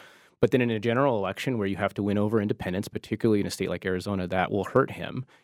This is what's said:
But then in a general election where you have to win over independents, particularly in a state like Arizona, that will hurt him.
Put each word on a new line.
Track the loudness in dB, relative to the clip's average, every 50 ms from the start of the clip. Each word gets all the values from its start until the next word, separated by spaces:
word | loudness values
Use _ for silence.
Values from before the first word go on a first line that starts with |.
| -10 -20 -20 -20 -20 _ _ _
But | 2 4
then | 4 4
in | 2 2
a | 0 0
general | 0 0 2 2 2 2 2 0
election | -2 -2 -4 -4 -4 -2 -2 0
where | 0 0
you | 0
have | 0 -2 -2 0
to | -2
win | -2 0 2 2
over | 2 2 2 2
independents, | 2 0 -2 -4 -4 -4 -4 -4 -4 -6
particularly | -8 -10 -8 -6 -4 0 2 4 4 2
in | 2
a | 0
state | -4 -4 -4 -4
like | -4 -4 -2
Arizona, | -2 -2 -2 -2 -2 -2 -2 -2 -2
that | 0 0 0 0
will | 0 -2 -2
hurt | 2 4 4 4 2
him. | 0 -8 -10 -8 -8 -10 -10 -12 -16 -20